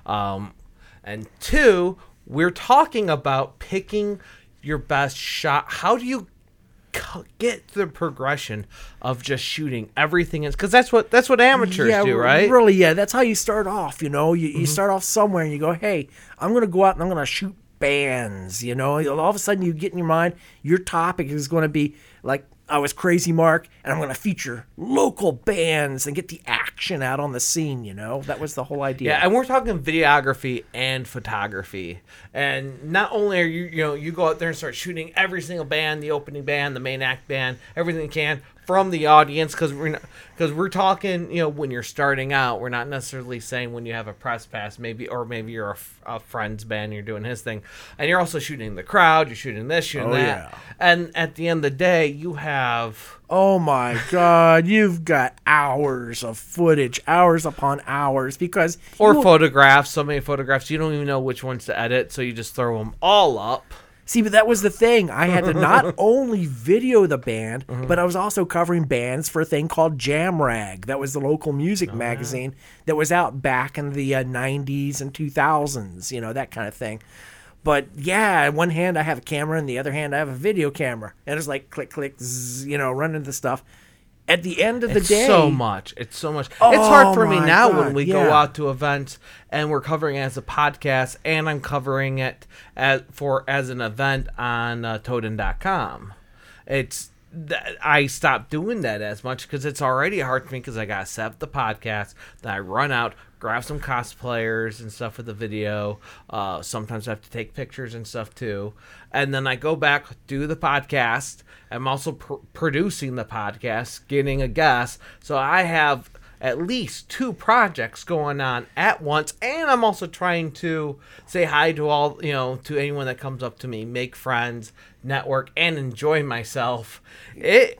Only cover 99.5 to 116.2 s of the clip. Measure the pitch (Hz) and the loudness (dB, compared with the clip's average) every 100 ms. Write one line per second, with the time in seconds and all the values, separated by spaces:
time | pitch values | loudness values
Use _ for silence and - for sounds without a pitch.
99.5 | 143 147 139 139 127 165 202 131 131 - | -8 -8 -2 0 2 0 -2 -2 -2 -4
100.5 | 131 127 110 107 98 95 - 110 - - | -12 -10 -8 -6 -6 -8 -8 -8 -8 -10
101.5 | 139 113 107 117 107 101 - - - 113 | -4 -4 -4 -6 -6 -8 -14 -20 -16 -8
102.5 | 98 92 107 143 123 117 - - _ 113 | -8 -4 -2 0 -2 -4 -8 -20 _ -6
103.5 | 120 120 151 - 123 120 - 127 117 113 | -6 -6 -10 -6 -6 -6 -10 -8 -4 -4
104.5 | 113 113 107 110 - 117 120 117 104 113 | -4 -4 -8 -16 -12 -12 -12 -14 -10 -8
105.5 | 107 104 104 104 104 - - - 107 98 | -6 -4 -4 -6 -8 -14 -20 -12 -8 -6
106.5 | 82 - 131 107 113 113 107 - 117 107 | -6 -8 -10 -8 -10 -10 -10 -12 -12 -12
107.5 | - 120 - 120 117 110 120 104 - 117 | -12 -14 -12 -14 -12 -12 -12 -12 -10 -8
108.5 | 101 104 - - - - 135 139 135 135 | -8 -8 -12 -20 -20 -6 -2 -2 -2 -2
109.5 | 127 151 160 147 143 - - - 139 151 | -2 -2 0 2 0 -2 -20 -10 -6 -6
110.5 | 160 156 143 135 139 117 123 135 - - | -4 0 0 0 -2 0 -2 -4 -14 -20
111.5 | - - 120 131 135 - - - - - | -20 -14 -8 -4 -4 -6 -10 -12 -14 -14
112.5 | - 165 139 196 - 135 123 107 113 104 | -6 -2 0 -2 -4 -8 -8 -8 -8 -8
113.5 | - 123 110 120 - - 139 139 135 127 | -8 -6 -6 -6 -12 -4 -2 0 0 -2
114.5 | 110 156 123 120 - - - - 139 135 | 2 4 4 0 -8 -20 -18 -6 -2 2
115.5 | 180 175 165 147 131 - - | 2 2 2 2 0 -4 -20